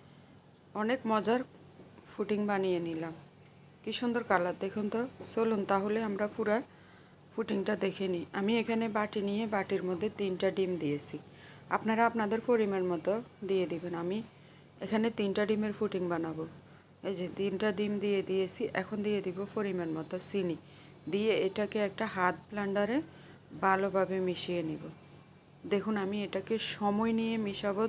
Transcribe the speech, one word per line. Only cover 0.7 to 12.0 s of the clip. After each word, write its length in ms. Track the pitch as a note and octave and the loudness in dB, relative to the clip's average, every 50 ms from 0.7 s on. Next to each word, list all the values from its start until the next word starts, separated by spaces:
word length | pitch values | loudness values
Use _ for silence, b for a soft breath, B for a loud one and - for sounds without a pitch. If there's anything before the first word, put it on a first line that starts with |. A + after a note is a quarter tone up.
| - | -4
অনেক 260 | G3+ G#3+ A3 B3+ C4 - A3 | -2 0 0 0 0 2 2
মজার 300 | A3 G#3+ F#3 G3+ A#3+ B3+ C4 - - - - - - - - - - - - - | 2 2 4 4 2 2 0 -4 -12 -20 -20 -20 -20 -20 -20 -20 -20 -20 -20 -10
পুডিং 300 | - - G#3 F3+ G#3 G3+ G#3 G#3 | -6 -4 -2 0 0 0 2 2
বানিয়ে 300 | G3+ G3 F#3+ F#3 F3+ E3+ | 2 2 2 2 2 0
নিলাম। 340 | E3+ E3 E3 D#3+ E3 E3 D#3+ - - - - - - - - - - - - - | 0 -2 -4 -4 -6 -6 -8 -12 -16 -20 -20 -20 -20 -20 -20 -20 -20 -20 -20 -12
কি 100 | - A3 A3 - | -8 -6 -4 -2
সুন্দর 220 | B3+ A#3+ A#3 A#3 A3+ - | 0 0 0 0 2 4
কালার 260 | G3+ F3+ F3 F3+ E3+ - | 4 4 4 2 0 -2
দেখুন 240 | G3 G3 - G#3+ G#3 G#3 A3+ | -4 -4 -2 -2 -2 0 0
তো। 60 | A3+ A#3+ C4 - - - - | -2 -2 -4 -6 -10 -14 -4
চলুন 280 | - A3+ A3+ A3+ A3 G3+ G3 G3 | 0 2 2 4 2 2 4 4
তাহলে 280 | G3 G3 G3 G#3 G#3+ A3 A3+ G#3+ | 4 4 4 2 2 0 0 0
আমরা 180 | G3+ F#3+ G#3 G#3 - | 0 0 -2 -2 -2
পুরা 220 | - A3 G#3 G#3 A#3+ D4 B B B B B B B B B B B - - | -2 2 2 2 2 0 B B B B B B B B B B B -20 -8
পুডিংটা 440 | - - A3+ A3+ G#3+ G3 F#3+ - G#3+ - F#3+ | -6 -4 -2 0 0 0 0 0 0 0 0
দেখে 220 | G3 F#3 - G3 F#3 | -2 0 -2 -2 -2
নিই। 160 | F3+ E3+ D#3 - - G3 | 0 -2 -4 -4 -2 0
আমি 140 | G3 G#3 A#3 A#3 | 2 2 2 2
এখানে 240 | A3+ A#3 A3+ A3+ A3+ A3+ G#3 | 2 2 0 0 0 0 0
বাটি 240 | G#3+ G#3 G#3 - A3 G3 G3+ | 0 0 0 0 -2 -2 0
নিয়ে 160 | G3+ G#3 A3+ G#3+ G#3+ | 0 -2 0 0 0
বাটির 280 | G3 F#3+ - G3+ F#3 F3 F3+ | 0 0 0 -2 0 0 -2
মধ্যে 200 | F#3 E3+ G3+ G#3+ G#3 - | -2 -2 -2 -4 -2 -2
তিনটা 300 | G3+ G3 F#3 F3+ G3 F#3+ F#3+ | -2 -2 0 0 0 2 2
ডিম 160 | G3 F#3+ F3+ F3+ E3 | 2 0 0 0 0
দিয়েছি, 340 | D#3+ C#3+ D3 D3 - - - D3 B B B B B B B B B - F3+ | 0 -2 -2 -2 -4 -6 -8 -10 B B B B B B B B B -4 -2
আপনারা 260 | G3+ - G#3+ A3 A3 | 0 0 2 4 4